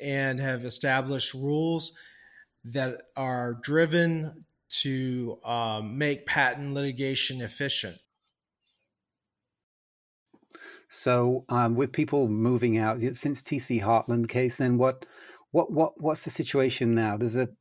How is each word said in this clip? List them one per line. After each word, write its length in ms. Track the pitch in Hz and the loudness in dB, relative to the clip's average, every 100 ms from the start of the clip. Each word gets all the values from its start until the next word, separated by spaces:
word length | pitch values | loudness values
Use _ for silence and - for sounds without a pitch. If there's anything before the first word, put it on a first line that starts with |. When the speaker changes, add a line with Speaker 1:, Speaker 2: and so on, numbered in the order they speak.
Speaker 1:
and 380 | 143 139 135 127 | -4 -2 -2 -2
have 240 | 135 127 | -2 -4
established 680 | 123 - 139 131 131 135 - | -6 -4 0 0 0 -4 -4
rules 600 | 131 139 151 165 165 156 - - - - - _ _ | -4 -2 0 0 -2 -6 -14 -20 -20 -20 -20 _ _
that 380 | 120 135 131 117 - 135 | -8 -4 -4 -6 -10 -6
are 380 | 131 123 120 117 | -4 -2 -4 -4
driven 840 | 143 156 165 170 170 160 156 - - _ - | 0 4 4 4 4 2 -4 -10 -20 _ -6
to, 680 | - 139 131 131 123 117 - | -4 -2 -2 -2 -2 -4 -6
um, 520 | 113 117 113 107 107 131 | -4 -2 -2 -2 -4 -2
make 300 | 147 143 - | -2 -2 -2
patent 480 | 156 131 139 143 | 2 2 0 -4
litigation 680 | 139 139 127 135 135 - 127 | -4 -4 -4 -2 -2 -4 -4
efficient. 560 | 117 - 139 - 98 85 _ _ _ _ _ _ _ _ _ _ _ _ _ _ _ _ _ _ _ _ _ _ _ _ _ - - - - | -8 -4 -4 -2 -6 -12 _ _ _ _ _ _ _ _ _ _ _ _ _ _ _ _ _ _ _ _ _ _ _ _ _ -20 -20 -20 -8
Speaker 2:
So, 560 | - 127 123 123 127 - | -2 2 4 4 0 0
um, 280 | 123 117 117 | 2 2 2
with 160 | 139 | 0
people 360 | 160 147 143 120 | 0 0 2 2
moving 480 | 107 120 123 120 110 | 2 2 2 2 2
out, 220 | 110 113 | 2 0
y-, 140 | 123 | -2
since 320 | - 143 139 | 0 -2 -2
T 160 | - 143 | -2 -2
C 180 | - 117 | 0 0
Heartland 480 | 101 113 - 120 113 | 4 2 2 0 0
case, 300 | 127 127 123 | 0 0 2
then 200 | 127 120 | 2 4
what, 300 | 131 131 - - - - _ | 2 0 -10 -20 -20 -20 _
what, 180 | 165 - | 0 2
what, 220 | 147 160 - | 2 2 0
what's 260 | 151 147 | -2 0
the 60 | - | 0
situation 680 | - 139 139 131 - 117 113 | -2 0 2 2 2 2 2
now? 200 | 110 104 | 2 0
Does 200 | 120 123 | 0 0
a 100 | 127 - | -2 -4